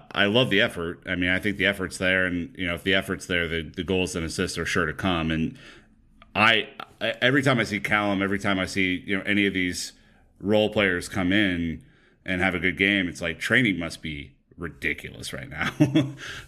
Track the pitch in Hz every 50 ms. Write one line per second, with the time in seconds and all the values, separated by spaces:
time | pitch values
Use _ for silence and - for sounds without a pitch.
0 | - - - - 101 101 104 120 127 107 95 98 117 113 - 90 85 85 85 -
1 | - - 92 90 90 90 90 92 - 107 95 98 92 95 98 92 92 87 - -
2 | 95 92 92 92 92 90 90 87 85 - - - 92 87 87 82 - 95 95 95
3 | 95 - 95 85 - - 92 87 85 82 82 82 80 73 76 - 85 78 95 92
4 | 92 87 - 90 82 80 - - 92 85 - - 82 - - 98 85 80 76 -
5 | - 95 90 82 80 80 80 80 80 - - - - - - - - _ _ _
6 | _ _ _ _ - - - 95 104 113 113 107 104 - - - - - - -
7 | 107 113 - - 123 123 135 147 131 139 131 117 110 95 104 101 98 - 107 104
8 | 104 104 101 95 98 95 101 98 98 101 98 95 92 90 - 98 95 92 90 87
9 | - - 101 95 - - 104 104 101 101 95 92 90 90 87 - - - - -
10 | - _ _ _ _ _ _ - - 95 107 107 107 104 104 110 104 95 92 87
11 | 85 - - 101 92 90 95 107 107 95 87 85 85 82 78 67 - - _ _
12 | _ _ _ _ - - 92 90 90 95 87 90 82 92 85 71 95 98 101 101
13 | 92 87 76 - 87 82 82 78 - - 113 120 127 110 92 82 85 82 - -
14 | - 82 76 71 71 - - _ _ _ - - 85 82 - - - 78 71 -
15 | - - - - 65 - - - - - 143 156 - - - - 151 135 135 160
16 | 139 135 - - - - - - -